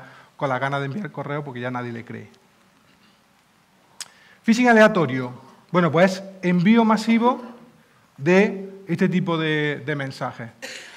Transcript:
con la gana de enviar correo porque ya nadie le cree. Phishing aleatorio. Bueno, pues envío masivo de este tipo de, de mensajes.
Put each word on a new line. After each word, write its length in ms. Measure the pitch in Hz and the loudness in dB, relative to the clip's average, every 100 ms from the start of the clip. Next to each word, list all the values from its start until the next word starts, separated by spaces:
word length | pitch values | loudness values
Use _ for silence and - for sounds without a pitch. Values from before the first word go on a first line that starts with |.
| - - - - | -14 -20 -20 -8
con 80 | 147 | -4
la 100 | 127 | -2
gana 220 | 135 139 | -4 -4
de 60 | 139 | -6
enviar 260 | 139 165 | -8 -10
correo 320 | - 135 143 | -10 -8 -8
porque 160 | 147 123 | -8 -10
ya 100 | 123 | -8
nadie 220 | 123 120 | -8 -8
le 100 | 117 | -10
cree. 280 | 113 113 107 - _ _ _ _ _ _ _ _ _ _ _ _ _ _ _ - - _ _ _ | -12 -16 -16 -20 _ _ _ _ _ _ _ _ _ _ _ _ _ _ _ -20 -20 _ _ _
Phishing 280 | - 226 247 | 0 2 6
aleatorio. 600 | 226 214 214 147 131 123 123 - - _ | 6 6 4 0 -2 -6 -10 -20 -20 _
Bueno, 220 | 170 170 | 0 2
pues 300 | 143 190 190 - - | 4 4 2 -10 -6
envío 420 | 180 180 175 226 | 0 2 4 4
masivo 600 | 226 214 220 226 233 277 - - - _ _ _ _ - | 4 2 2 2 2 -2 -6 -20 -20 _ _ _ _ -6
de 680 | 139 185 214 - - - - | 2 4 4 0 -12 -14 -8
este 200 | 165 185 | -2 0
tipo 260 | 170 175 165 | 0 0 -2
de, 460 | 156 156 151 139 | 0 -2 -2 -4
de 100 | 123 | -6
mensajes. 560 | 147 135 135 131 - 113 - - - - | -6 -8 -8 -10 -10 -16 -16 -16 -16 -18